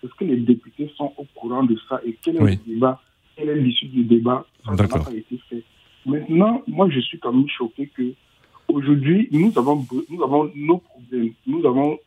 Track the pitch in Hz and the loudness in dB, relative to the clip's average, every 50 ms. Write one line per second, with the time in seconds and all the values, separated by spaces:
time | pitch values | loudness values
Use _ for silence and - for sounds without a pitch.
0 | - 123 - _ 202 180 131 123 120 117 123 117 - - _ - 147 147 - - | -16 -16 -10 _ -2 0 0 0 4 2 2 2 2 -18 _ -10 -10 -10 -8 -8
1 | 143 139 - - 143 139 _ - - 117 123 127 135 123 113 113 - - 131 127 | -10 -10 -8 -10 -18 -18 _ -12 -10 -6 -2 0 0 0 0 -2 -4 -8 -10 -8
2 | - 120 113 - _ - 165 165 - - 92 98 - 113 113 113 123 131 127 - | -6 -8 -10 -6 _ -4 0 2 2 2 2 0 -6 -8 -4 0 0 0 0 -2
3 | _ _ _ _ _ _ _ - 151 151 147 151 135 123 117 - - 139 127 127 | _ _ _ _ _ _ _ -10 -6 -4 0 0 0 0 0 -2 -6 -4 -2 -2
4 | 117 110 117 117 113 120 127 131 - _ _ _ _ 113 101 95 101 95 - - | 2 4 4 2 4 0 -2 -2 -4 _ _ _ _ -6 0 0 0 0 0 -2
5 | 78 - 120 110 107 _ 123 123 _ _ 123 117 113 _ _ _ _ _ _ _ | -4 -4 -8 -12 -12 _ -14 -14 _ _ -14 -14 -14 _ _ _ _ _ _ _
6 | _ 131 139 151 147 151 160 165 190 220 240 269 - - - 156 190 190 143 131 | _ -4 -4 -4 -2 0 2 4 4 4 2 -2 -4 -6 0 0 2 2 2 0
7 | 120 - - 160 - 127 120 131 139 143 - - 127 113 _ - 139 143 _ - | -4 -4 -8 -8 -6 0 2 2 2 2 -2 -6 -6 -8 _ -8 -12 -10 _ -6
8 | 127 123 131 _ _ _ _ _ _ _ _ - _ _ - 143 139 135 147 143 | -6 -6 -6 _ _ _ _ _ _ _ _ -20 _ _ -2 0 4 4 2 4
9 | 131 139 170 202 220 - - 147 170 220 220 - 120 135 147 151 131 120 123 131 | 4 4 4 4 2 2 2 4 4 4 4 2 2 2 2 0 -2 -4 -6 -6
10 | - - 156 175 160 127 139 147 151 147 147 143 147 156 170 180 _ _ _ - | -6 -6 -4 -4 -2 2 2 2 0 0 -4 -8 0 0 0 0 _ _ _ -20
11 | 120 120 127 123 117 117 113 _ _ 127 139 170 160 139 123 131 143 147 151 147 | -18 -8 -4 -2 -2 -4 -4 _ _ -4 -4 0 2 2 2 2 2 0 -2 -4
12 | - | -10